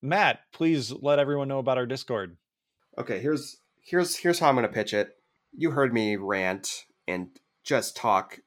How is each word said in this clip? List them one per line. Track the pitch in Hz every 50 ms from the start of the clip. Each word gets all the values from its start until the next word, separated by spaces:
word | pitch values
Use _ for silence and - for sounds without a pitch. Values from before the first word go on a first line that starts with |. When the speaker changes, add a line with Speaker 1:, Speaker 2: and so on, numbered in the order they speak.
| -
Speaker 1:
Matt, | 135 160 202 208 151 117 - _ _ _
please | - 165 165 165 147 123 107
let | 127 110 113 143 147 143
everyone | 143 139 147 143 139
know | 135 139 135
about | 131 127 131 127
our | 123
Discord. | 120 127 131 - - 127 110 98 90 85 _ _ _ _ _ _ _ _ _ _ _ _ -
Speaker 2:
Okay, | 123 - 120 95
here's, | 113 143 156 143 - - - _ _ _ _ _
here's, | _ - - 180 180 175 -
here's | - - 175 170 170
how | 170 151
I'm | 135
gonna | 127 117
pitch | 107 101 113 104 - -
it. | 104 101 - - _ _ _ _ _ _ _ _
You | - 151 165
heard | 139 143 139 131 117
me | 117 110 104 104
rant | 101 98 98 101 95 95 92 95 98 95 - - - - _ _ _ _
and | - 90 90 90 90 _ _ _ _ _ _ _
just | - 151 117 110 - -
talk | - - 117 104 95 - - - - _